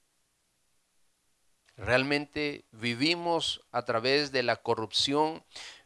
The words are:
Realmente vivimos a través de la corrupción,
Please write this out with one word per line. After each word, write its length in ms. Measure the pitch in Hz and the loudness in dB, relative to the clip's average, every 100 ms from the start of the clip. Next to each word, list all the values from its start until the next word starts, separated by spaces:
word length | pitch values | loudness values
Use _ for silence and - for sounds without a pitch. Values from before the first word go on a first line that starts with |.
| _ _ _ _ _ _ _ _ _ _ _ _ _ _ _ _ _ - | _ _ _ _ _ _ _ _ _ _ _ _ _ _ _ _ _ -8
Realmente 880 | 101 127 135 147 147 151 147 143 - | 2 2 4 0 -2 -4 -4 -6 -14
vivimos 920 | 110 117 117 151 175 170 165 135 - _ | -6 -4 0 0 0 0 0 0 -6 _
a 140 | 120 | -6
través 480 | 120 113 123 143 143 | -2 0 2 2 2
de 100 | 131 | 0
la 140 | 120 113 | 2 0
corrupción, 880 | - 117 110 - - 143 156 165 _ - - - | 0 -2 0 0 0 2 0 -2 _ -18 -16 -18